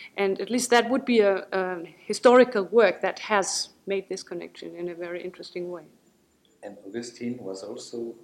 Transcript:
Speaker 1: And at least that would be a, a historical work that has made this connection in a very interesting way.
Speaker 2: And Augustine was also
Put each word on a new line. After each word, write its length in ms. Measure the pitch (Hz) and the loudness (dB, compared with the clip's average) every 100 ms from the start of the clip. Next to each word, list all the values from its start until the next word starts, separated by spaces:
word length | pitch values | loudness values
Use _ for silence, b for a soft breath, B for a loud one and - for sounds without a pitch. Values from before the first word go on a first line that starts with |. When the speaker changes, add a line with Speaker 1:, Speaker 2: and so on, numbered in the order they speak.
| B - | B -2
Speaker 1:
And 220 | 196 190 | -2 -2
at 100 | 196 | -2
least 200 | 240 - | -2 4
that 200 | 233 226 | 4 4
would 160 | 254 262 | 0 2
be 140 | 233 | 4
a, 260 | 202 190 - | 4 2 -2
a 320 | 190 185 180 165 - - | -4 -4 -6 -12 -18 -10
historical 580 | 214 247 247 247 226 | 4 8 8 8 4
work 380 | 185 220 202 - | 2 6 4 4
that 180 | 190 - | -4 -6
has 500 | - 208 180 - - _ - | 0 0 0 -4 -8 _ -6
made 220 | 196 190 | -4 -4
this 140 | 190 | -12
connection 520 | - 175 170 - 175 170 | -10 -12 -12 -14 -16 -10
in 140 | 175 | -10
a 60 | 170 | -8
very 260 | 175 175 | -10 -10
interesting 460 | 180 - 175 180 175 | -12 -14 -14 -10 -10
way. 140 | 175 151 _ _ _ _ _ _ _ | -10 -14 _ _ _ _ _ _ _
Speaker 2:
And 140 | 101 101 98 | -18 -16 -10
Augustine 500 | 110 117 - 120 123 | -10 -10 -10 -8 -8
was 240 | 95 95 | -8 -10
also 520 | 101 123 - 120 117 - | -10 -12 -12 -10 -10 -10